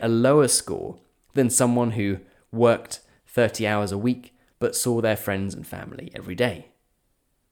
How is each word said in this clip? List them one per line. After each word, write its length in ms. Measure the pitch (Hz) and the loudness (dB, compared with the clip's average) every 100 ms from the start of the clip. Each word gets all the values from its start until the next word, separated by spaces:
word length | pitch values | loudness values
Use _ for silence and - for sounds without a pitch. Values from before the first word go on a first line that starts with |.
a 40 | 113 | 2
lower 400 | 113 127 151 131 | 2 4 4 4
score 520 | - - - - - _ _ _ | 2 -2 -6 -8 -12 _ _ _
than 160 | 139 123 | 0 2
someone 420 | - 123 120 117 | 2 2 2 0
who 280 | 110 101 95 - _ _ | 0 -2 -4 -8 _ _
worked 480 | 113 117 110 - - _ _ _ | 2 4 4 -2 -16 _ _ _
thirty 400 | - 110 - 107 | 0 0 0 -2
hours 260 | 107 104 | 0 -2
a 60 | 101 | -2
week 380 | 120 123 - _ _ - | -2 -4 -8 _ _ -4
but 160 | 117 - | -4 -2
saw 260 | 123 117 | 0 2
their 160 | 110 104 | 0 0
friends 380 | - 98 98 - | -2 -4 -4 -8
and 100 | - | -12
family 460 | 92 - - - | -14 -14 -14 -14
every 220 | - 95 90 | -14 -8 -2
day. 320 | 120 85 - _ _ _ _ _ _ _ _ | -2 -2 -14 _ _ _ _ _ _ _ _